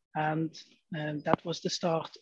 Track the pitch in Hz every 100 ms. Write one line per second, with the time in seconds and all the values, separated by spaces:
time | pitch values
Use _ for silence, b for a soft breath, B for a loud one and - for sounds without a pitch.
0 | _ 156 156 156 160 - - - _ 160
1 | 151 147 151 165 175 160 180 - 180 160
2 | 160 -